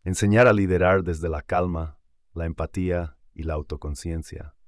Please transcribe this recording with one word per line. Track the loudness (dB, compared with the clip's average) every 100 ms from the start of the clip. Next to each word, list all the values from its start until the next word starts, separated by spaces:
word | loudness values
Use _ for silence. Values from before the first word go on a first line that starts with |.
enseñar | -6 0 4 6 6
a |
liderar | 6 4 4 4 4
desde | 0 -4 -4
la | -6
calma, | -4 -2 0 -2 -6 -10 _ _ _
la | -8 -8
empatía | -6 -6 -4 -2 -2 -4 -10 _
y | -12
la | -8
autoconciencia. | -6 -8 -10 -10 -10 -8 -8 -8 -14 -16 -20